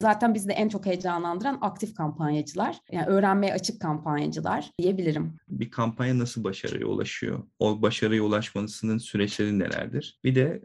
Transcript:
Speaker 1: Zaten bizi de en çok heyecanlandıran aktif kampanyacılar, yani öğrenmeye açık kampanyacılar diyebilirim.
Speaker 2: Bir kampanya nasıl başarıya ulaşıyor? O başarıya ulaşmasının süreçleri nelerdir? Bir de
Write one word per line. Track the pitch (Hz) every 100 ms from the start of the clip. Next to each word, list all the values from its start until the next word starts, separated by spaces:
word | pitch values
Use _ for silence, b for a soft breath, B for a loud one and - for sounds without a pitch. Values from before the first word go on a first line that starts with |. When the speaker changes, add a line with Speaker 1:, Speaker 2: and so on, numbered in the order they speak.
Speaker 1:
Zaten | 220 214 233
bizi | 208 196
de |
en | - 214
çok | 208 196
heyecanlandıran | 180 185 175 170 175 247 269
aktif | 202 185 214 -
kampanyacılar, | 156 151 151 151 147 175 240 339 -
yani | 180 -
öğrenmeye | 196 202 196 202
açık | 190 - -
kampanyacılar | 165 151 160 147 151 160 165 143 156 -
diyebilirim. | 175 190 170 151 160 - -
Speaker 2:
Bir | - 117
kampanya | - 117 113 127 127
nasıl | 117 -
başarıya | 104 95 - - 55
ulaşıyor? | 52 - - - - - -
O | 107 107
başarıya | 107 113 110 110
ulaşmasının | 107 104 110 101 104 - 113 110
süreçleri | - 104 101 - 104 101
nelerdir? | - - - - - -
Bir | 131 127
de | 135 -